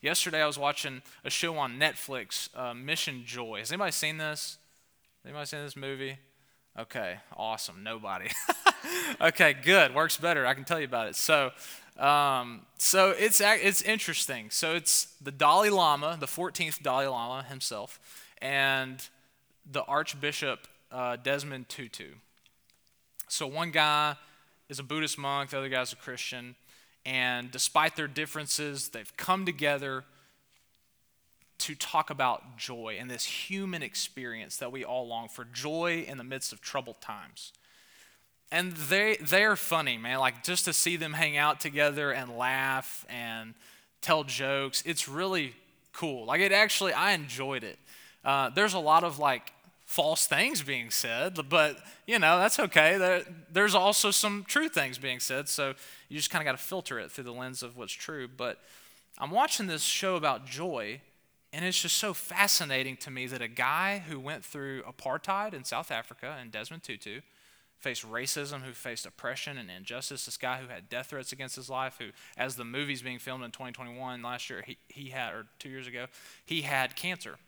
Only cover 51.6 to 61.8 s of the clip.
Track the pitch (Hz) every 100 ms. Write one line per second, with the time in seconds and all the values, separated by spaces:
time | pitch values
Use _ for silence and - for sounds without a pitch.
51.6 | 151 135 - - - 233 160 175 202 -
52.6 | 190 - 156 190 185 180 - 165 - 170
53.6 | 208 190 190 208 208 196 214 202 190 285
54.6 | 311 175 135 123 135 127 - 135 143 -
55.6 | 139 131 - - - 147 147 175 151 127
56.6 | - 190 156 120 85 - 123 120 127 127
57.6 | 123 123 107 - - 156 123 131 123 -
58.6 | - - - - _ - 139 196 294 -
59.6 | 196 156 - - 190 180 151 120 131 127
60.6 | 180 135 104 127 _ _ _ _ _ 147
61.6 | 180 180